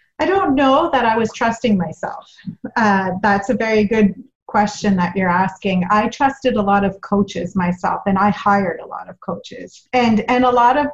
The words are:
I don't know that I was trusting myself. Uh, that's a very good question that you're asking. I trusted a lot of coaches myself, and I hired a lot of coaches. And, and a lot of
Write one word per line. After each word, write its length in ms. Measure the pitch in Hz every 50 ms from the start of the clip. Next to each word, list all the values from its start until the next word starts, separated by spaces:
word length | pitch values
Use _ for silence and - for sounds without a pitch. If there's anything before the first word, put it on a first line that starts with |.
| _ _ _ -
I 80 | -
don't 280 | 330 381 392 392 294 269
know 360 | 277 277 269 269 302 339 330
that 140 | - 254 233
I 100 | 226 220
was 140 | 226 220 214
trusting 460 | - - 233 226 214 - - 233 208 180
myself. 520 | 165 156 170 - - - - - - - - - - - - - - - -
Uh, 360 | 240 220 208 196 190 190 185 180 190
that's 260 | - 208 202 202 - -
a 60 | 226
very 300 | 208 226 220 220 214 208
good 300 | 196 226 220 214 196 - - - _ _ _ _
question 500 | - - 214 208 208 - - - 208 196
that 180 | 180 175 180 185
you're 120 | 196 185 180
asking. 560 | 175 185 190 190 - - - 196 190 185 175 185
I 180 | 208 214 226 226
trusted 480 | - - 285 269 262 - - 254 -
a 60 | 214
lot 220 | 202 202 202 202 196
of 160 | 190 196 -
coaches 520 | - - 202 202 196 - - 185 180 180 -
myself, 480 | 190 175 180 180 - 185 180 170 175 -
and 120 | 202 190 190
I 120 | 202 208
hired 500 | - - - 208 202 202 196 175 - -
a 60 | -
lot 220 | - - - 180 180
of 100 | 180 -
coaches. 680 | - 190 175 - - - - 180 180 185 - - _ _
And, 320 | - 247 233 226 220 208 - -
and 160 | 247 247 254
a 60 | 247
lot 260 | 247 240 240 247 262
of 120 | 294 285 285